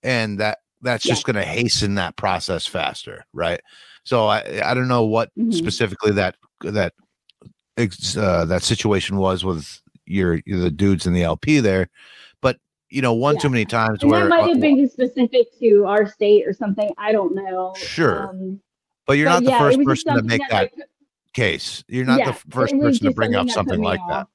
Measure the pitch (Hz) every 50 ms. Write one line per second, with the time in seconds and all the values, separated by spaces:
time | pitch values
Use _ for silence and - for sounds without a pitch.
0 | - 123 127 120 113 107 104 98 107 107 107 - _ _ _ _ - 123 120 110
1 | - - 120 107 - - - 104 95 87 76 110 120 117 - - 107 104 101 101
2 | 90 85 - - - 101 92 85 - - 92 82 - - - 92 78 67 65 -
3 | - - - - - _ _ - 85 82 87 85 _ _ - - - - - -
4 | _ - 131 120 110 104 104 110 - - 64 101 - 82 123 127 127 127 127 123
5 | 113 110 107 113 117 - _ - 226 226 220 170 165 90 90 - 120 104 90 -
6 | - 107 104 101 98 92 90 _ _ _ _ _ - 80 104 107 92 87 - _
7 | _ _ _ _ _ _ _ _ _ - _ _ _ _ _ - 120 101 90 -
8 | - 95 - - 107 95 90 85 85 80 90 87 - - 120 - - 110 104 95
9 | 87 - 95 98 95 95 92 90 85 95 90 80 71 - - - _ _ _ -
10 | _ - 87 98 92 90 85 80 - - 98 90 90 90 76 73 98 98 98 85
11 | - 90 87 90 87 82 78 76 - 123 156 147 120 104 95 95 92 - _ _
12 | - - - - - - _ _ - 131 123 _ _ _ _ _ _ _ - 135
13 | 131 123 117 113 123 143 151 147 - 147 127 120 107 - - 117 113 110 110 101
14 | - 285 294 - - 320 339 339 320 349 339 254 233 302 285 262 285 247 - -
15 | 254 254 - 262 247 233 - 254 233 - _ _ 262 226 202 202 208 185 202 208
16 | 214 202 - _ 214 208 208 208 - - 196 _ 233 208 196 208 208 208 349 -
17 | 208 214 220 214 196 175 180 196 196 190 185 185 185 185 185 - - - - -
18 | 170 131 90 78 - - 185 185 190 190 190 196 _ _ _ _ _ _ _ _
19 | _ - 139 143 151 160 175 175 240 262 254 240 147 143 262 269 285 269 135 131
20 | - 330 285 - 107 113 117 - - - - - - - _ - 302 _ _ _
21 | _ _ _ _ _ _ _ - 120 98 78 69 - - - - - _ - 127
22 | 127 127 123 - - - 123 - - - - - 262 - 285 277 294 294 269 226
23 | - - - - - - 240 - - - - 110 98 90 95 - - 92 92 90
24 | 87 85 76 69 67 _ _